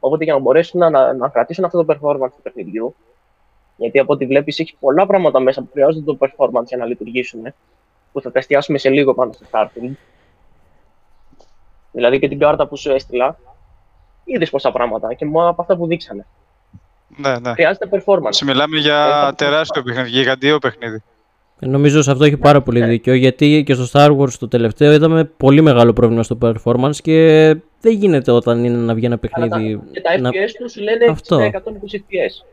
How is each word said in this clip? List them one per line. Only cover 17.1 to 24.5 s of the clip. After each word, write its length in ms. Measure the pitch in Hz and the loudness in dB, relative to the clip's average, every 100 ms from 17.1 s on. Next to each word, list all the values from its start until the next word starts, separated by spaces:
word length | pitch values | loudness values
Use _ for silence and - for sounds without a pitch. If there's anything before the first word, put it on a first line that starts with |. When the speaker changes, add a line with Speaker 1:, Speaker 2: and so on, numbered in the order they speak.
| - | -6
Speaker 2:
Ναι, 220 | 139 123 | -4 -4
ναι. 140 | 123 | -6
Speaker 1:
Χρειάζεται 360 | 117 165 190 185 | 0 0 0 -4
performance. 460 | 196 196 190 127 98 | -4 0 0 0 -4
Speaker 2:
Μιλάμε 340 | 139 131 151 156 | -2 -2 -2 0
για 260 | 147 147 | 0 2
Speaker 1:
Δεν 80 | 147 | 2
θα 220 | 147 143 | 0 -2
Speaker 2:
τεράστιο 480 | 139 143 151 160 151 | -2 -2 -2 -2 -6
παιχνίδι, 260 | 123 120 127 | -6 -6 -4
γιγαντιαίο 500 | 123 135 131 135 151 | -2 -2 0 0 0
παιχνίδι. 440 | 135 - 117 110 _ _ _ _ _ _ | -2 -6 -12 -12 _ _ _ _ _ _
Speaker 3:
Ε, 80 | 131 | -4
νομίζω 360 | 139 143 147 | 0 2 2
σε 80 | 139 | 0
αυτό 140 | 131 | 2
έχει 120 | 151 143 | 2 4
πάρα 260 | 143 147 | 4 4
πολύ 180 | 135 120 | 2 0
Speaker 1:
Ναι. 60 | 117 | 0
Speaker 3:
δίκιο, 280 | 117 - | 0 0
γιατί 480 | 127 131 - 147 151 147 | 2 2 2 2 2 2
και 80 | |
στο 120 | 127 123 | -2 0
Star 260 | 143 147 143 | 4 4 4
Wars 140 | 139 | 0
το 160 | - | -4
τελευταίο 440 | 117 | -4